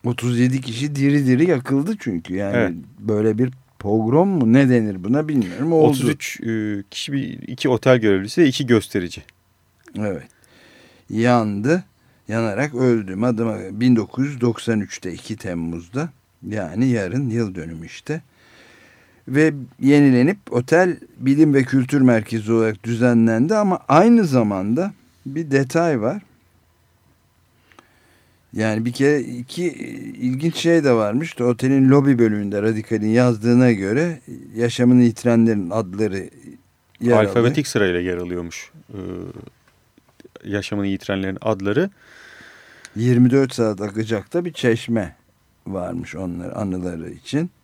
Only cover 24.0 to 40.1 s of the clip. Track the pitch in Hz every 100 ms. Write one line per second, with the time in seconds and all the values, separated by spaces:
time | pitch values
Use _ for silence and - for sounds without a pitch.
24 | 226 233 175 127 107 98 98 127 196 -
25 | _ _ 131 143 160 135 131 165 170 131
26 | 110 202 _ _ _ _ _ _ _ _
27 | _ _ _ _ _ _ _ - _ _
28 | _ _ _ _ _ - 110 107 117 120
29 | 139 147 120 120 127 - 175 135 - 117
30 | 110 - 127 131 165 - 165 170 143 117
31 | 104 120 165 - 120 117 131 135 131 143
32 | 139 123 113 104 101 104 107 107 107 110
33 | 107 113 123 110 117 120 127 107 95 120
34 | 175 151 - - - 110 120 123 123 127
35 | 120 113 120 117 113 104 87 107 95 98
36 | 107 98 90 - 78 - _ _ _ _
37 | 117 110 101 107 117 147 139 117 98 87
38 | 90 87 87 87 85 - - 160 - 101
39 | 90 90 90 - - _ _ _ _ _
40 | _